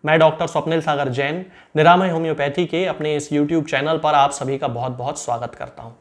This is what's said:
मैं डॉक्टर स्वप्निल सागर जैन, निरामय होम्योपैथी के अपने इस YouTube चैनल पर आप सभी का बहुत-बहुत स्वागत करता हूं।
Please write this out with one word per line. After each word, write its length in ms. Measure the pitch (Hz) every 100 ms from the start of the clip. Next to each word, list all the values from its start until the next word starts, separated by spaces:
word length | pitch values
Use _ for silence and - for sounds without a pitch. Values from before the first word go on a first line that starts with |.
| 151
मैं 120 | 165
डॉक्टर 280 | 160 151 170
स्वप्निल 340 | 156 147 165
सागर 280 | 160 143 139
जैन, 380 | 123 139 165 185 - _ 151
निरामय 340 | 156 180 190
होम्योपैथी 560 | 165 165 143 143 143 170
के 200 | 165 185
अपने 300 | 147 151 147
इस 160 | 143
YouTube 380 | 147 147 165 147
चैनल 260 | 135 147 160
पर 180 | 156
आप 160 | 147 139
सभी 280 | - 135 135
का 100 | 139
बहुत-बहुत 500 | 120 127 123 127 156
स्वागत 360 | - 120 117
करता 280 | - 127 -
हूं। 100 | 113 123